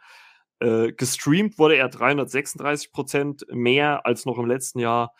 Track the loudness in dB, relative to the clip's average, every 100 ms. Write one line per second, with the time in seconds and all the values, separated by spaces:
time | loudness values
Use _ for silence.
0 | -20 -20 -20 _ _ -4 0 2 0 0
1 | -4 -2 2 2 2 2 4 4 0 0
2 | 0 2 0 -4 -6 -6 -4 -4 -6 -10
3 | -4 -2 -2 -6 -10 -2 2 4 2 0
4 | -2 -2 -4 -4 -2 -4 -4 -4 0 0
5 | -2